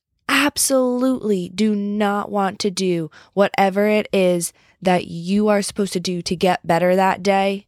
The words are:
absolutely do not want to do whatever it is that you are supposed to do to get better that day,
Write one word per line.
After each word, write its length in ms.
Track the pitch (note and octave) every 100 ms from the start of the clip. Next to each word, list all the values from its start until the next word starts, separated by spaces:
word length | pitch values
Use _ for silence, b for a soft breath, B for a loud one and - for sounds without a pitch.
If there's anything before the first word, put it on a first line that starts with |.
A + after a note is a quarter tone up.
| _ _ -
absolutely 1200 | C#4 C#4+ - - C4+ B3+ B3 C4 C4 G#3+ G3 F3+
do 260 | F#3 A3
not 560 | G#3 G3+ G#3 G3+ G3+ -
want 280 | G3+ F#3+ G#3
to 120 | G#3
do 400 | F3+ F#3 E3+ D#3 B B
whatever 560 | - G3 - G3 F#3+ G#3
it 200 | G#3+ -
is 400 | G3 F3+ F3 F3 b b b
that 240 | F#3 F3+ -
you 420 | E3+ E3+ G3+ G#3+
are 140 | G#3
supposed 320 | G3 - G3
to 60 | F#3
do 200 | F3 F3
to 160 | - E3+
get 300 | F#3 F3+ E3
better 280 | E3 F3+
that 280 | F#3 F#3+ -
day, 440 | F#3 G3 G3 G3